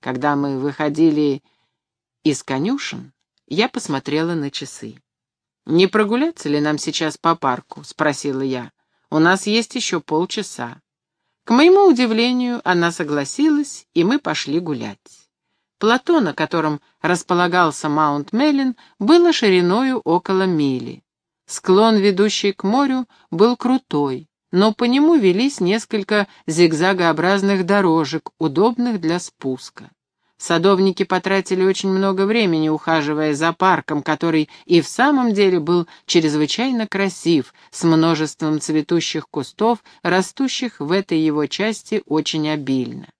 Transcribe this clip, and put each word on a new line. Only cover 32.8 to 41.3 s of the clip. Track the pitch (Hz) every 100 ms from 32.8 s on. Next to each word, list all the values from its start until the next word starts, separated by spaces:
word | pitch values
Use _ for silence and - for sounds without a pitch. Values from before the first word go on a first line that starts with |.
| - 165 147 151 156
за | 143 165
парком, | 165 185 170 - 151
который | 139 156 170 160 151 - -
и | 175
в | 151
самом | - 262 285 240
деле | 202 196 180
был | 156 175 170 - -
чрезвычайно | 175 160 147 151 - 254 247 214
красив, | 196 196 185 165 165 127 _ _
с | -
множеством | 170 160 160 160 156 - 160 151
цветущих | - 156 151 170 - 160 -
кустов, | 151 131 - 214 233 _ _
растущих | 175 180 180 - 269 - 247 -
в | 143
этой | 185 196 165
его | 156